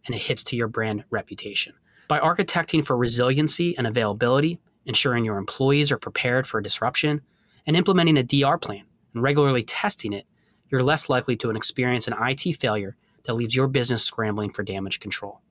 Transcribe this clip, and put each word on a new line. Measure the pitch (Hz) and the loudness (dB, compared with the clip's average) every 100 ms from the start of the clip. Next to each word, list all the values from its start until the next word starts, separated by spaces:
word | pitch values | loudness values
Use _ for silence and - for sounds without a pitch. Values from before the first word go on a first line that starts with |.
| - | -6
and | |
it | 113 | -6
hits | - 120 | -2 -2
to | - | -2
your | 117 113 | -2 -4
brand | 117 110 104 - | -2 -4 -4 -4
reputation. | 110 - 101 104 104 - _ _ _ - | -8 -6 -12 -6 -6 -6 _ _ _ -2
By | 147 | 0
architecting | 156 175 196 175 160 160 | 2 2 0 0 2 0
for | 143 123 | 2 2
resiliency | 120 117 123 139 151 - 175 170 | 2 2 2 4 2 2 0 0
and | |
availability, | 120 113 110 104 120 135 156 170 _ _ | -2 0 0 2 2 4 2 -2 _ _
ensuring | - - 139 120 | -4 0 2 0
your | 113 101 | 0 -2
employees | 98 - 135 143 143 | -6 0 2 4 2
are | 131 | -2
prepared | 113 - 123 127 135 | -4 -4 0 0 0
for | 110 | -4
a | |
disruption, | 101 - 117 - 151 147 _ _ _ _ - | -2 -2 -2 0 0 -2 _ _ _ _ 0
and | 165 | 2
implementing | 190 180 165 147 | 4 4 6 4
a | |
D | 123 139 | 4 2
R | 139 165 | 4 2
plan | - 101 - _ _ | -4 -12 -16 _ _
and | 117 | -2
regularly | 131 147 143 123 | 2 4 4 2
testing | 117 - 208 - 110 | 0 -4 -2 -2 -4
it, | 98 - _ _ _ _ | -6 -10 _ _ _ _
you're | 135 | 0
less | 127 156 - | 2 2 2
likely | 127 123 117 | 0 0 -2
to | 120 | -2
experience | 113 - - 123 123 120 | -2 -2 -2 0 0 -2
an | 110 | -2
I | 120 | -2
T | 135 185 | -2 -4
failure | 156 117 107 98 - _ _ | -2 -2 -2 -4 -12 _ _
that | - | -6
leaves | 117 117 | -4 0
your | 127 135 | 0 2
business | 135 120 117 | 2 0 0
scrambling | - - 107 104 104 | 0 -2 -2 -2 -4
for | - | -6
damage | 98 98 98 - | -8 -6 -6 -8
control. | 101 - 101 - _ | -6 -8 -8 -16 _